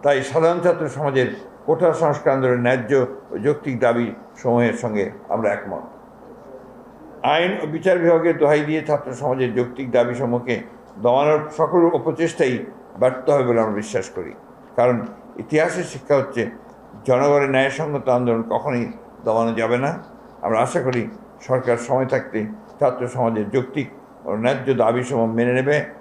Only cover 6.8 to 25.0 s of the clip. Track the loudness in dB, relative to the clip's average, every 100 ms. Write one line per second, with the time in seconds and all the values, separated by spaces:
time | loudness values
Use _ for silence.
6.8 | -20 -20 -20 -6 0 0 0 -2 -6 -2
7.8 | 0 2 4 4 4 2 4 4 2 -2
8.8 | 0 -2 -2 -6 -4 0 0 0 -2 -4
9.8 | -2 2 2 0 -2 -2 -2 -4 -6 -18
10.8 | -20 -2 2 4 4 2 0 -2 2 4
11.8 | 4 2 -2 -2 -2 2 0 0 -6 -16
12.8 | -20 0 0 0 0 2 4 2 2 -2
13.8 | -4 -6 -6 -10 -12 -14 -20 -20 -8 2
14.8 | 2 2 -4 -12 -18 -14 -2 0 0 -2
15.8 | -8 -10 0 2 2 -4 -4 -6 -20 -20
16.8 | -20 -10 0 2 4 4 4 2 0 -2
17.8 | -4 -4 0 2 2 0 0 -4 -2 -4
18.8 | -4 -10 -18 -8 -2 0 0 0 0 0
19.8 | -2 -4 -12 -20 -20 -10 -2 0 0 0
20.8 | -2 -2 -4 -10 -20 -20 -4 -2 0 -2
21.8 | 0 -2 0 -2 -2 -6 -6 -10 -18 -2
22.8 | -2 0 -6 -2 -2 0 -2 -2 -2 -6
23.8 | -8 -10 -20 -14 -8 -2 0 0 -2 2
24.8 | 2 2